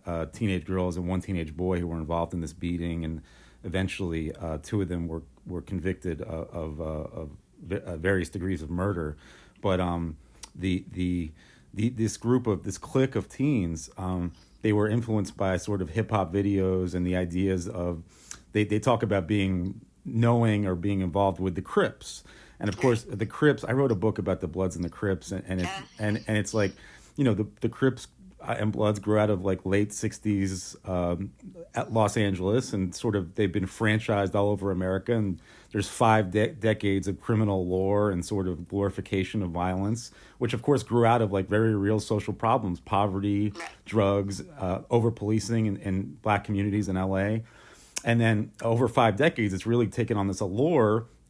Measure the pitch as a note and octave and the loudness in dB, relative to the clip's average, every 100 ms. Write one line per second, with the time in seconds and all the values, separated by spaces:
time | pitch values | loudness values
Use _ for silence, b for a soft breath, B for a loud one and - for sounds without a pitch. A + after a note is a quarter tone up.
0 | - E2 D#2+ - G#2+ F#2 D#2 F#2 F2+ E2+ | -6 -6 -6 -4 -2 -2 -2 -2 -2 -2
1 | F2 F#2 - F2+ D#2 D#2 F2+ F2+ F2 E2 | -2 -2 -2 -4 -4 -4 -2 0 -2 -4
2 | D#2+ E2+ E2+ F2 D#2 - F2 F2 E2+ E2 | -2 -2 -2 -4 -6 -6 -4 -2 -2 -4
3 | D#2+ D#2+ B B B B F2+ F#2+ F#2+ - | -4 -6 B B B B -6 -2 -2 -2
4 | F2+ E2 D#2 - E2 D#2 - G#2+ F2+ F2 | -4 -2 -4 -6 -6 -6 -4 -2 -2 -2
5 | E2+ E2 D#2+ - - F2 - F#2+ F#2 F#2 | -4 -6 -10 -16 -10 -10 -6 -4 -4 -4
6 | F2+ D#2 - D#2+ - E2+ D#2 D2+ D#2 D#2 | -6 -6 -6 -8 -8 -8 -8 -6 -6 -6
7 | - E2 D2+ - _ - - G2 - D#2+ | -8 -10 -12 -14 _ -18 -8 -6 -6 -2
8 | F#2 F#2+ E2+ F#2+ F#2 F2 D#2 F2+ G2 F2 | 2 2 0 -4 -4 -4 -4 -2 -2 -2
9 | D2+ D2+ B B B - G2+ F#2 F2+ E2+ | -4 -8 B B B -6 0 0 0 -2
10 | E2+ D#2+ B B B - F#2 F2+ - F2+ | -4 -8 B B B -4 -2 -2 -4 -4
11 | F2+ F2+ D#2 B B B B G2 A#2 B2 | -2 -2 -4 B B B B -2 -2 0
12 | G#2+ - A#2 B2+ A#2 F#2+ G2+ - - C3+ | -2 0 2 2 2 -2 -4 -10 -2 0
13 | C3+ A2 - - C#3+ B2 E2+ E2 - - | 2 0 -4 -2 0 2 0 -4 -10 -8
14 | F#2 F2+ F2 b b b A2 G#2 G#2+ A#2 | -4 -2 -4 b b b 2 2 2 0
15 | A#2+ G#2+ F#2 - G2 F#2 - G2+ E2+ A2 | 0 0 -2 -2 0 0 -2 -4 -2 -2
16 | G#2 G#2+ E2+ G2 G2+ G2 F#2+ F#2 F2+ F2+ | 0 0 0 0 2 2 2 2 0 0
17 | F2+ F2+ F2 F2+ F#2+ F#2 E2+ F2+ F2 E2 | 0 0 0 0 0 0 -4 -4 -4 -6
18 | - B B B B G#2+ G2+ G#2+ C3 A#2 | -10 B B B B 0 2 2 4 4
19 | A2 G2+ F2 G#2 F#2+ F#2 F#2 - - _ | 4 0 2 2 2 0 -2 -8 -18 _
20 | - A#2 A#2 A#2+ A2+ G#2 G2 F2 G2+ G2 | -4 2 4 6 4 2 0 0 0 0
21 | F#2 G2 G2 F#2 F#2+ F2 - G#3 C3+ - | 0 2 2 2 -2 -4 0 2 0 -2
22 | - - B B B B G#2 - C3 A#2 | -14 -16 B B B B -6 2 2 2
23 | - G2 A2+ - D3+ C3+ - C3 C3+ G2 | -2 -6 -6 2 4 4 0 2 2 2
24 | A2 G#2 F#2+ F#2 E2+ F2+ F#2 E2 F2 - | 0 0 0 -2 -2 -2 -2 -2 -6 -2
25 | G#2 F#2 - F#2+ - F#2 F2 F#2+ - - | -2 -2 -4 -8 -4 -4 -4 -6 -12 -4
26 | G#2+ A2 - G#2+ G2 A2 G2 - B B | -2 -2 0 -2 0 0 0 -2 B B
27 | B - C3 G2+ G#2 - A2+ - C3 B2 | B 0 2 2 -2 -4 -6 2 0 0
28 | - - - - - A#2 G#2+ - G#2+ G#2 | -8 -20 -20 -12 -6 -2 -2 2 2 2
29 | G#2 G#2+ G#2 F#2+ F#2+ F#2 F#2+ G2+ G#2 - | 2 4 4 2 0 -2 2 2 2 -2
30 | A2 - G#2+ G2+ G2 F#2 - - - F2+ | -6 -2 0 0 0 -4 -8 -12 -4 -2
31 | F2 F2 G2 - - - - A#2 - A2+ | 0 -2 -6 -12 -18 -18 -10 -8 -2 2
32 | G#2 A2+ G2+ F#2 F#2 A#2+ C3 G2+ F#2 - | 2 2 0 0 0 0 0 -2 -4 -2
33 | A#2+ G2+ E2+ - G2+ G#2 F#2 - A2 A2 | -2 -2 -2 0 0 0 -4 0 0 2
34 | A2+ G2+ G2 G#2 G2+ G2+ G2 F2+ F#2 F#2+ | 2 0 2 2 2 0 0 0 0 -2
35 | - A2+ G2+ E2+ B B B G#2 G2 - | 0 0 0 -4 B B B -4 -2 2
36 | A#2 A2 F#2 G#2 A2 D#3+ A2 G#2+ G#2 G2 | 4 6 4 2 0 0 0 2 2 0
37 | G2+ - - A2 G#2+ F#2+ F2+ F#2 F#2+ G#2 | -2 -4 0 2 2 0 0 0 2 2
38 | G#2 F2+ E2+ G2+ F#2 D#2+ F2 G2 G2+ - | 2 0 -2 -2 -2 -4 -4 -2 0 -2
39 | - G2 F#2 A2 F2+ E2+ F#2 F#2 G2+ A#2 | -2 -2 -2 -2 -2 -2 -2 0 -2 -4
40 | - B B B A#2 A#2+ C#3+ C3+ A#2+ A#2+ | -8 B B B -2 0 2 2 2 4
41 | A#2 A#2 G#2+ G2 F#2+ G#2 A2+ G#2 G2+ A2 | 6 6 4 0 2 4 4 4 2 2
42 | - G#2+ G#2 F#2+ A2+ B2+ G2+ F2 - G2 | 0 -2 -2 -2 2 2 0 -4 0 2
43 | G2+ F#2+ G2+ G2+ G#2 G2 B B - G#2+ | 2 0 0 0 0 -4 B B -2 4
44 | G2 G2+ G2 F#2 - - F#2 F#2+ - A#2 | 4 4 0 -4 -8 -6 -4 -4 2 4
45 | A2+ - G#2 A2 A2+ A#2 G#2+ G2 G2+ F#2+ | 4 0 0 0 2 0 0 -2 -2 -2
46 | - - G#2+ G2+ - G2+ G2+ G#2 F#2+ F#2+ | -4 -4 0 0 2 0 2 0 0 0
47 | F#2+ F#2+ G2+ A2+ A2+ B B B B - | 0 0 0 0 -4 B B B B -4
48 | A#2+ A#2 A2+ G#2+ - - A#2 A#2 A#2+ - | 0 4 4 2 0 -4 0 2 2 4
49 | A#2 G2+ D#3+ B2 G#2 F#2 A2 A#2+ G#2+ A#2+ | 4 4 2 2 0 0 2 2 2 0
50 | G#2+ G#2 G2 F#2 G2 G#2 D#3 D#3 G#2+ A2+ | 0 0 0 -2 -2 0 2 6 6 4
51 | A#2 b | -2 b